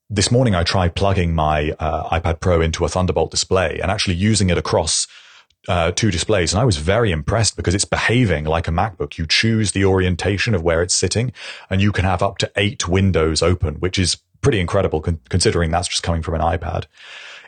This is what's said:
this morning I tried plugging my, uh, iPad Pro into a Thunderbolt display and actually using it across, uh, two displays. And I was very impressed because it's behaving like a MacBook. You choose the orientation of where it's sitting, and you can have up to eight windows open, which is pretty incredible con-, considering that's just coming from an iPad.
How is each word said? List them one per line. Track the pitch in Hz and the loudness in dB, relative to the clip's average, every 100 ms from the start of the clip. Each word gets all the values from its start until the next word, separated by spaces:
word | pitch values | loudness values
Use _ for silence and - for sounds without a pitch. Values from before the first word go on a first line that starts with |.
| - | -6
this | 107 - | -2 2
morning | 120 127 | 2 2
I | 92 | 2
tried | 85 98 87 | 0 2 0
plugging | - 98 95 85 | 0 0 2 0
my, | 80 78 78 76 - | 2 2 0 -2 -4
uh, | 78 78 80 | -4 -4 -2
iPad | 85 82 80 | -2 -2 -2
Pro | 92 85 | 2 2
into | 82 80 80 | 2 0 -2
a | |
Thunderbolt | 92 90 82 80 | 0 0 0 -2
display | - - 95 85 76 | -2 -2 0 0 -2
and | 82 | -4
actually | 107 - 85 | -2 -2 0
using | 104 110 95 | 2 2 2
it | 82 | 2
across, | - 104 80 - - - - - _ _ - | 0 0 0 -2 -4 -10 -20 -20 _ _ -4
uh, | 90 85 | 0 0
two | 90 110 | 0 0
displays. | 87 - 104 82 | 0 0 0 0
And | 92 | 2
I | 127 | 2
was | 80 | 2
very | 76 104 117 | 2 2 2
impressed | 80 73 110 110 - | 0 0 0 0 -2
because | 82 | -2
it's | 95 - | -2 0
behaving | - - 117 117 78 | -2 2 2 2 0
like | 76 80 - | 0 -2 0
a | |
MacBook. | 82 107 - 73 - | -2 -2 -4 -8 -6
You | 82 | -2
choose | - 113 113 104 | 0 2 2 0
the | 98 95 | 2 2
orientation | 95 90 87 - 101 - | 4 2 0 0 -2 0
of | 98 | 0
where | 80 80 | 2 2
it's | 90 | 0
sitting, | - - 104 123 - - - - | 0 0 0 -2 -6 -14 -18 -4
and | 95 | 0
you | 101 | 2
can | 101 | 2
have | 95 90 | 0 0
up | 98 98 | 0 -2
to | - - | -4 0
eight | 101 - - | 0 -2 -2
windows | 92 98 82 80 78 | 2 2 4 2 2
open, | 85 90 - 73 | 2 2 -2 -4
which | 87 - | -4 -2
is | 90 - _ _ | -2 -2 _ _
pretty | 110 107 | 0 0
incredible | 87 101 92 78 | 0 0 0 -2
con-, | 82 82 - | -2 -4 -4
considering | 92 110 87 85 | 0 2 2 0
that's | 85 90 | 0 -2
just | - | -4
coming | - 85 | -2 -4
from | 82 80 | -2 -2
an | |
iPad. | 80 82 82 85 - - - - - - | -2 -2 -4 -6 -8 -14 -20 -20 -20 -20